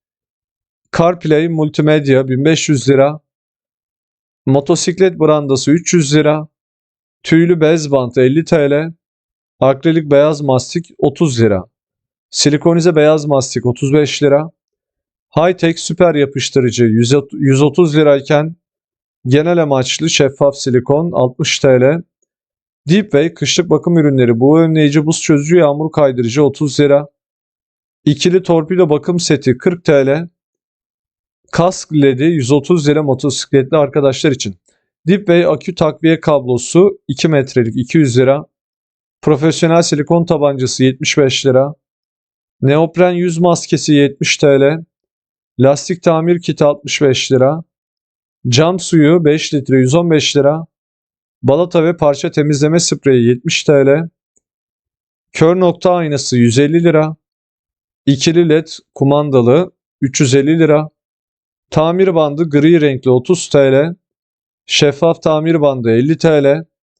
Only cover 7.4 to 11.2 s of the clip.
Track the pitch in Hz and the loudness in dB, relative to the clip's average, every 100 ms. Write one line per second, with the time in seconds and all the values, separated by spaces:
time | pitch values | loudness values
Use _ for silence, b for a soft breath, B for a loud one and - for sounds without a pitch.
7.4 | 170 175 156 165 147 139 123 135 127 147 | 2 2 2 0 0 -2 -2 0 0 0
8.4 | 160 170 143 143 165 165 _ _ _ _ | 0 0 0 -2 -4 -10 _ _ _ _
9.4 | _ _ 131 135 165 160 151 143 151 147 | _ _ -2 0 0 -2 2 2 2 0
10.4 | 143 131 - 175 170 - - 214 | -2 -2 -2 -8 -10 -4 -4 -2